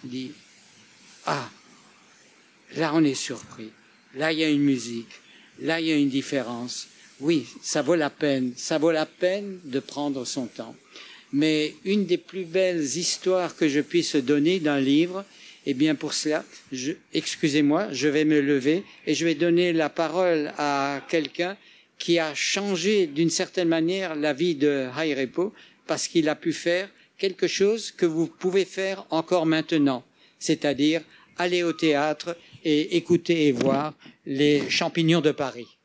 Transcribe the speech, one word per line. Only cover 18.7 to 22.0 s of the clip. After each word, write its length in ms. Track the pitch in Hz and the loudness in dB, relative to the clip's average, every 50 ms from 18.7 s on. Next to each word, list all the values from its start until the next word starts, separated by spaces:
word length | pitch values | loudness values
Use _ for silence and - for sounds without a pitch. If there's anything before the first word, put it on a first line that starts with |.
| 160 185 202 - - - - - | 0 0 -2 -8 -20 -12 -4 -4
et 80 | 156 | -2
je 100 | 151 165 | 0 0
vais 80 | 170 165 | 0 0
donner 400 | 147 165 175 170 170 180 175 170 | 2 2 2 4 4 2 2 2
la 160 | 165 156 143 | 0 0 0
parole 640 | - - 165 156 151 180 185 180 170 156 147 147 - - | 0 -2 -2 -2 0 0 2 2 2 0 0 -4 -4 -2
à 420 | 147 147 143 139 139 139 143 139 131 - | -2 0 0 0 -2 -2 -4 -6 -6 -2
quelqu'un 480 | - 165 151 135 - - 170 180 196 - _ - - - _ _ _ | -2 -2 -2 -2 -4 -4 -6 -6 -6 -10 _ -20 -20 -20 _ _ _
qui 220 | _ | _